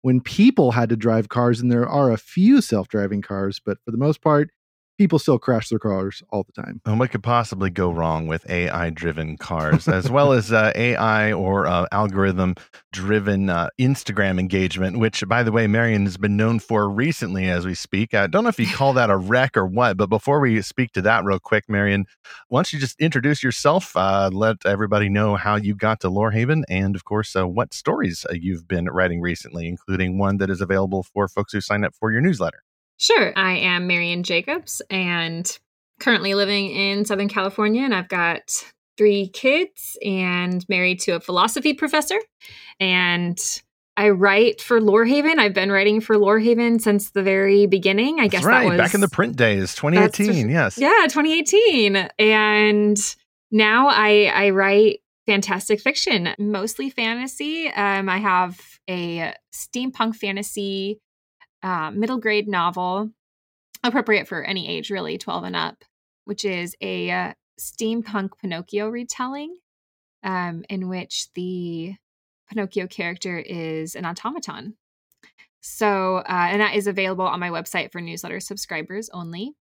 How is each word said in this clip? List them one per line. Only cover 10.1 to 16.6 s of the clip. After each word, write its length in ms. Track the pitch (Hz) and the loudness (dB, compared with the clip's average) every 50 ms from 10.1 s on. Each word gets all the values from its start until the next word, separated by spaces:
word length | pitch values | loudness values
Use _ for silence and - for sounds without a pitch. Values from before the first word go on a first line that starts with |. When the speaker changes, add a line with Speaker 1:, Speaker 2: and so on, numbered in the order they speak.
Speaker 2:
well 220 | 120 143 143 143 131 | 2 4 4 6 4
as, 200 | 120 104 95 117 | 2 2 2 2
uh, 180 | 110 107 110 - | 4 4 2 2
A 200 | - 117 123 117 | 0 0 0 0
I 380 | - 110 113 107 107 107 107 107 | 0 0 2 2 2 2 0 0
or, 320 | 95 95 95 98 98 85 | -2 0 0 0 0 0
uh, 220 | 76 90 87 87 - | 2 0 0 0 0
algorithm-driven, 1600 | - 101 107 98 92 98 98 98 92 90 92 92 90 - - _ - - _ _ - 92 92 98 107 107 98 107 101 98 98 98 | -2 -2 -2 0 0 0 0 0 2 0 0 0 -2 -4 -10 _ -20 -20 _ _ -12 -8 -2 0 0 0 0 0 0 0 0 0
uh, 200 | 87 85 85 - _ - | 0 -2 -2 -4 _ 0
Instagram 600 | 127 127 139 - - - 104 101 101 98 92 90 | 0 0 0 -2 -4 -6 -2 0 0 0 0 0
engagement, 600 | 92 92 98 95 92 90 - 92 92 95 90 120 | -2 0 0 0 0 -2 -2 -2 -4 -2 0 0
which, 280 | 113 110 - - 107 | -2 0 -2 -4 -4
by 140 | 95 117 120 | 0 0 0
the 100 | 120 113 | 2 2
way, 140 | 107 117 113 | 2 2 2
Marian 380 | 104 104 113 117 117 110 104 98 | 2 2 2 2 2 2 2 0
has 140 | 98 90 | 0 -2
been 200 | 92 101 104 101 | -2 -2 0 2
known 220 | 104 107 113 117 | 2 2 2 0
for 280 | 110 | 0